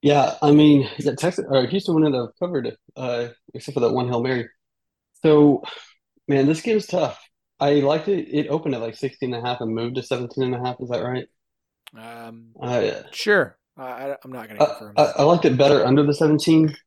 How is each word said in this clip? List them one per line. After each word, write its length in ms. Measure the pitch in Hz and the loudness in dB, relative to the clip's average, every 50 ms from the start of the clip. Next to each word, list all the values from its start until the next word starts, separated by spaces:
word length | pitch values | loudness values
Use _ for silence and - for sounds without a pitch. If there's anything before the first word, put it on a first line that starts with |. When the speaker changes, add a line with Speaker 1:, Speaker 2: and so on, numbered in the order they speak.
| - | 2
Speaker 1:
Yeah, 340 | 143 147 143 131 - - - | 2 2 4 2 0 -2 0
I 120 | - 147 147 | 4 4 6
mean, 360 | 151 151 151 147 143 131 - - - | 8 8 8 6 6 2 0 -6 -4
the 160 | - 143 127 | -4 -4 -4
Texas 280 | - - 175 180 - - - | -2 -4 -4 -4 -4 -6 0
or 180 | 135 131 127 | 0 0 0
Houston 280 | 113 - 196 190 - 170 | 0 -2 -4 -2 0 0
wouldn't 180 | 156 156 151 135 | 2 2 2 0
have 140 | 127 120 110 _ _ | -2 -6 -8 _ _
covered, 380 | 175 175 175 139 117 120 113 _ _ _ _ | -8 -6 -4 -6 -6 -6 -10 _ _ _ _
uh, 340 | - 131 127 123 120 120 117 117 _ _ - _ | -10 -8 -6 -6 -6 -6 -8 -12 _ _ -20 _
except 220 | 131 - - 135 | -16 -14 -8 -4
for 60 | 139 | 0
that 100 | 120 117 | 0 0
one 160 | 127 127 123 | 0 0 -2
Hail 160 | 123 123 117 120 | -2 -4 -4 -2
Mary. 260 | 131 131 123 113 - _ _ _ _ _ _ _ _ _ _ _ _ _ _ - | -2 -2 -4 -4 -8 _ _ _ _ _ _ _ _ _ _ _ _ _ _ 2
So, 400 | 160 151 151 147 147 135 120 - - - - - _ _ _ _ _ _ _ _ - | 4 6 8 6 6 4 2 -2 -10 -18 -18 -20 _ _ _ _ _ _ _ _ -2
man, 180 | 143 139 135 | 0 2 2
this 140 | 143 160 160 | 2 0 0
game's 260 | - 240 220 214 - | -2 -2 -2 -2 -2
tough. 320 | - - 180 156 123 - - - _ _ _ _ _ _ _ | -2 -4 -4 -4 -4 -6 -12 -20 _ _ _ _ _ _ _
I 220 | 135 143 147 147 | 0 2 2 2
liked 260 | 139 143 151 160 156 | 2 2 0 0 -2
it. 220 | 202 202 175 151 - | -2 -4 -4 -4 -4
It 160 | - 147 151 | -4 -4 -4
opened 300 | - 143 160 156 151 131 | -2 -6 -4 -4 -4 -6
at, 40 | 117 | -4
like, 140 | 113 113 113 | -6 -10 -10
sixteen 400 | - - 131 - _ - 123 123 | -8 -10 -10 -8 _ -8 -6 -6
and 100 | 117 117 | -6 -6
a 40 | 123 | -6
half 120 | 123 - | -6 -6
and 140 | 123 113 110 | -6 -6 -4
moved 220 | 113 117 120 123 | -4 -6 -6 -6
to 80 | 127 117 | -8 -6
seventeen 400 | - 135 120 123 120 - - 131 | -6 -6 -6 -6 -8 -4 -4 -4
and 100 | 123 127 | -4 -4
a 100 | 120 123 | -4 -6
half. 120 | 127 123 - | -8 -8 -8
Is 120 | 131 120 | -10 -8
that 120 | 123 113 95 | -6 -6 -6
right? 240 | 123 127 127 127 _ _ _ _ _ _ _ _ _ _ _ _ - _ | -6 -6 -8 -8 _ _ _ _ _ _ _ _ _ _ _ _ -20 _
Speaker 2:
Um, 540 | 113 113 117 117 117 117 113 113 113 117 113 _ - - | -20 -20 -18 -18 -18 -18 -18 -20 -20 -20 _ _ -12 -8
Speaker 1:
Uh, 300 | 123 123 120 - - - - - - | -4 -2 -2 -2 -2 -4 -6 -12 -16
Speaker 2:
sure. 480 | - - - 214 208 190 143 - _ _ _ _ _ | -12 -8 0 2 2 2 2 0 _ _ _ _ _
I, 60 | - 131 127 123 120 131 139 | -16 -14 -14 -12 -10 -10 -10
I, 60 | 139 - _ | -10 -10 _
I'm 80 | 131 | -16
not 160 | 127 120 110 | -16 -16 -16
gonna 160 | 107 107 104 151 | -16 -2 -2 -2
Speaker 1:
I, 40 | |
Speaker 2:
confirm 280 | 151 - - 110 104 104 | -2 -2 -8 -16 -8 0
Speaker 1:
I, 80 | - 151 | 0 0
Speaker 2:
that. 140 | 143 - - | 2 2 2
Speaker 1:
I 40 | 143 | 4
liked 200 | 151 156 - - | 4 4 4 2
it 120 | 156 131 127 | 2 2 4
better 260 | 143 139 143 135 - | 4 4 4 4 4
under 200 | 120 131 143 147 | 4 2 2 2
the 100 | 143 143 | 2 2
seventeen. 600 | - 165 151 151 143 - - 160 160 160 156 147 - _ | 2 2 2 2 2 2 4 4 4 4 2 0 -6 _